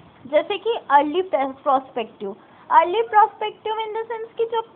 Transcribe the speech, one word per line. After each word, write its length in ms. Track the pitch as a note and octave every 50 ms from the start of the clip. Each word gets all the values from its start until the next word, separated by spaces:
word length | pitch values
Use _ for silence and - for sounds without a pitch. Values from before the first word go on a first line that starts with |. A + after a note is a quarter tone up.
| - - - - -
जैसे 320 | - D4 D4+ E4 E4+ G4+ F#4
कि 120 | - A4 A#4 - - -
early 320 | C#4 D4 C#4+ D4 D4 F#4
prospective, 1120 | F#4 F#4+ - C4+ C4+ C4+ C4 - - D4 C4 C4 C4+ - - B3 A3 G#3+ - - G#3 G3 G3 - - - - - - -
early 320 | - D#4+ E4 F4 F4+ A4+
प्रोस्पेक्टिव 720 | A4+ A4+ A4 G#4 G#4+ G#4 - - G#4+ G#4+ G#4+ - - G#4+
in 160 | A4 A4 A4 G#4+
the 240 | G#4 A4+ A4+ A4+
sense 260 | A#4 A4 A4 A4+ - -
कि 60 | A4+
जो 180 | A4+ A#4 A4+ A4+ - -